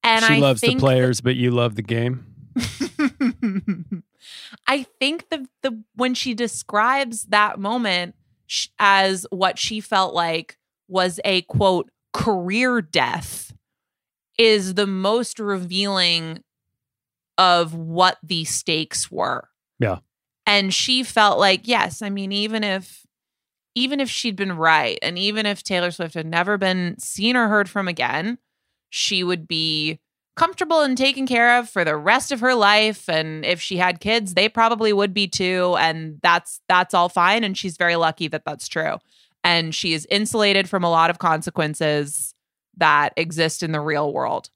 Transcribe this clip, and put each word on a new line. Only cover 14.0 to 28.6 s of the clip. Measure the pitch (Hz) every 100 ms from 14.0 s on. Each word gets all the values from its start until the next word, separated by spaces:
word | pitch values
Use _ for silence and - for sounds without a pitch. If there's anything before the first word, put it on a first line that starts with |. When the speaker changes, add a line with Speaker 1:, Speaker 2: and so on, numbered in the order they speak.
| _ _ _ -
Speaker 1:
is | 226 214 185 185
the | 196
most | 190 196 233 233 -
revealing | 208 196 180 180 202 190 180 170 160 160 _ _ _ _ _ _ _ _ _ -
of | 185 175 165 165
what | 165 165 185 -
the | 160 170 160
stakes | - - 160 156 - -
were. | - - - - _ _ _
Speaker 2:
Yeah. | 110 90 _ _ _ _ -
Speaker 1:
And | 202 196
she | - - 254
felt | 247 - 208 160
like, | 196 190 233
yes, | 233 185 -
I | 208
mean, | 196 196
even | 202 214 220
if, | 208 190 185 - _ _ _ _ _ _ _ 240
even | 262 285
if | 254
she'd | - 240 196
been | 196 170
right, | 160 156 120 87
and | 151 175
even | 196 214 208
if | 196
Taylor | - 185 175
Swift | 170 165 165
had | 160
never | 170 180 208
been | 190 185 175 -
seen | - - 214 247
or | 220
heard | 208 190
from | 202 190
again, | 165 120 139 190 247 _ _